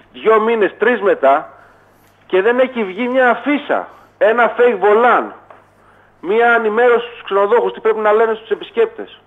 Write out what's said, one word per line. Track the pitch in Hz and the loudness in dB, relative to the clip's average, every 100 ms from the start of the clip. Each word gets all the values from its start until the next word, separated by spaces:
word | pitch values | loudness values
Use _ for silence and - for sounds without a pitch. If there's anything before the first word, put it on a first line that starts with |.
| _ | _
δυο | 123 180 220 | -6 0 2
μήνες, | 220 226 185 - | 2 0 -2 -2
τρεις | 214 233 | -2 0
μετά, | 196 156 135 147 165 - - _ _ _ _ _ - | 0 2 2 2 -2 -18 -20 _ _ _ _ _ -4
και | 185 | 0
δεν | 208 247 | 2 2
έχει | 262 247 | 0 -2
βγει | 196 185 247 | -6 -6 -4
μια | 262 247 | 0 0
αφίσα, | 220 269 294 - 107 85 - _ - | 0 -2 -4 -2 -4 -6 -16 _ -2
ένα | 202 240 226 - | 0 2 0 2
fake | 240 202 | 0 2
volant, | 208 208 240 185 107 - - - _ _ _ _ _ _ | 2 2 2 2 -2 -12 -20 -20 _ _ _ _ _ _
μια | 160 220 240 | -4 0 2
ενημέρωση | 233 220 214 247 226 - | 2 0 0 2 2 -2
στους | - | -14
ξενοδόχους, | - 196 202 233 190 | -4 -2 2 0 0
τι | - | -4
πρέπει | 220 214 | -4 0
να | 214 | 0
λένε | 214 226 | 2 0
στους | 220 - | -2 -6
επισκέπτες. | - - 233 220 - - - | -8 -6 -4 -4 -4 -16 -18